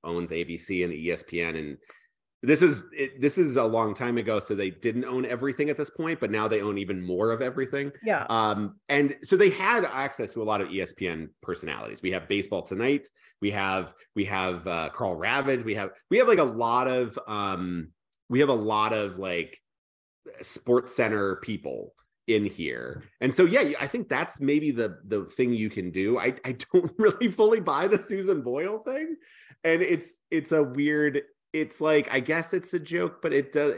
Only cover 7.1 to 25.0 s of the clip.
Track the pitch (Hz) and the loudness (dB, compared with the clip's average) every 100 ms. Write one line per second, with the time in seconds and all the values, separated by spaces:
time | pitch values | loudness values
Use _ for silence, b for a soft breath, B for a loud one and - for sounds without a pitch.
7.1 | 90 113 113 127 131 131 139 143 - 220 | 0 0 0 -2 -4 -4 -4 -6 -6 -2
8.1 | 165 - 113 107 104 104 - - 143 139 | -2 0 2 2 0 -4 -8 0 2 2
9.1 | 139 - 190 202 196 196 240 165 131 135 | -2 2 6 6 4 2 2 0 -2 -6
10.1 | - 107 - 107 104 92 95 87 - 90 | -4 -6 -4 -2 0 -2 -4 -6 -4 -4
11.1 | 80 80 - - 87 82 58 55 - 92 | -4 -8 -12 -8 -8 -6 -8 -10 -6 -2
12.1 | 92 82 101 95 95 - 98 123 143 - | -2 0 -2 0 -4 -4 0 2 0 -4
13.1 | b b _ 101 101 98 95 82 - b | b b _ -2 0 0 -2 -4 -12 b
14.1 | 104 98 95 92 90 87 85 78 - 104 | -4 -2 -2 -2 -4 -4 -4 -4 -4 -4
15.1 | 80 95 135 135 127 113 104 98 b _ | -2 0 0 0 -2 -2 -4 -6 b _
16.1 | 208 247 190 139 110 117 123 127 127 120 | 4 6 6 4 2 2 2 2 0 0
17.1 | - - 104 101 92 92 87 80 _ _ | -4 -6 -4 -2 -2 -4 -4 -8 _ _
18.1 | - - 120 143 117 107 107 107 110 101 | -20 0 4 4 4 2 2 2 0 -2
19.1 | 90 95 87 80 - _ _ _ _ _ | -4 -4 -4 -4 -12 _ _ _ _ _
20.1 | _ - - - - - 123 123 - 110 | _ -20 -14 -10 -6 2 2 2 0 0
21.1 | 107 98 92 - 101 69 60 50 _ _ | 0 -2 -4 -8 -8 -8 -10 -12 _ _
22.1 | _ - 110 101 - 76 60 62 - - | _ 0 0 0 -4 -6 -6 -10 -12 -16
23.1 | _ 131 135 175 240 147 147 139 247 196 | _ 0 4 6 6 2 -2 -4 -6 -2
24.1 | 131 165 - 139 147 151 117 110 90 | -2 -4 -4 0 2 0 0 -2 -6